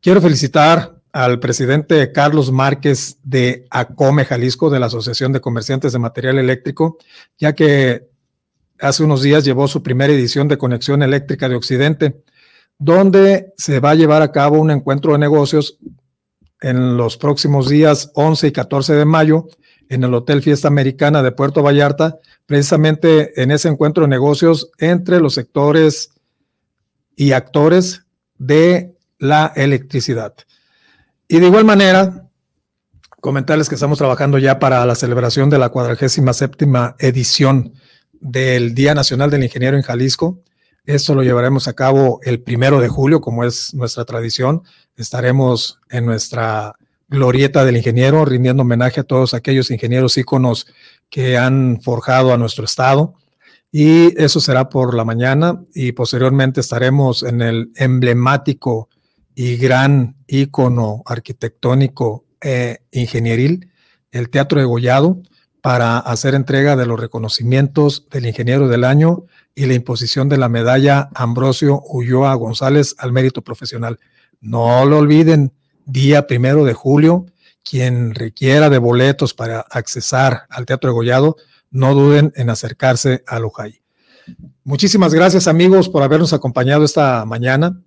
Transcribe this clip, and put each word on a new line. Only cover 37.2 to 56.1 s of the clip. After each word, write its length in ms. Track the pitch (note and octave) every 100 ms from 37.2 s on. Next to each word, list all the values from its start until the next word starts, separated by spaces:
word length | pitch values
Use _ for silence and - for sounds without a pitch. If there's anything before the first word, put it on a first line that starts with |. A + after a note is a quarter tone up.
| A#2 - C3+ C3+ A#2+ - _ _ _ _
del 560 | D3 B2+ C3 B2+ A#2+ A#2
Día 180 | C#3+
Nacional 360 | D3+ C3+ B2+ C#3+
del 140 | C#3+
Ingeniero 340 | B2 - B2+ C#3
en 60 |
Jalisco. 580 | C3 A#2+ C3 - E3+ F3+ _ _ _ _ -
Esto 300 | D3 C#3 C#3
lo 80 |
llevaremos 440 | B2+ A#2+ B2 C3+ -
a 60 |
cabo 460 | A2+ C3+ C#3 C3 A#2+
el 180 | B2+ A#2+
primero 380 | - A#2 C3 C#3+
de 60 | A#2+
julio, 340 | G2 C3+ D#3+
como 220 | - A#2
es 300 | A#2+ A#2 -
nuestra 320 | C#3 A#2+ - A2+
tradición. 580 | A#2+ A#2 - B2+ D#3+ - _ _ _
Estaremos 840 | A2+ B2 B2 C3 C3 A#2 - - _
en 160 | B2 A#2
nuestra 680 | A2+ - B2 A2+ G#2+ G#2+ - _ _ _
glorieta 580 | C#3 B2+ B2+ C#3 C#3+ C3
del 120 | A#2+
ingeniero, 480 | A#2 A#2 C3 D#3 D3+
rindiendo 380 | B2+ B2+ C3
homenaje 380 | B2 A#2+ B2+ D3
a 20 |
todos 300 | C3 C3 B2+
aquellos 360 | A#2+ B2+ C3+ B2+
ingenieros 460 | A#2 A2+ B2 B2+ -
íconos 500 | B2 C3+ B2+ A#2 - _ _ _ _
que 280 | - B2+ B2
han 420 | B2+ C3+ B2+ A#2
forjado 520 | - A#2 - C3 C3
a 40 | A#2+
nuestro 280 | A2+ - A2+
estado. 500 | - B2+ C3+ E3 - _ _ _ _ _
Y 500 | D3+ D3+ E3 E3+ E3+
eso 180 | D3+ E3+
será 300 | - B2+ C3
por 240 | C#3 B2+ A#2+
la 100 | A2+
mañana 580 | A2+ B2+ C3+ E3+ F3 -
y 180 | - B2+
posteriormente 640 | A#2+ A#2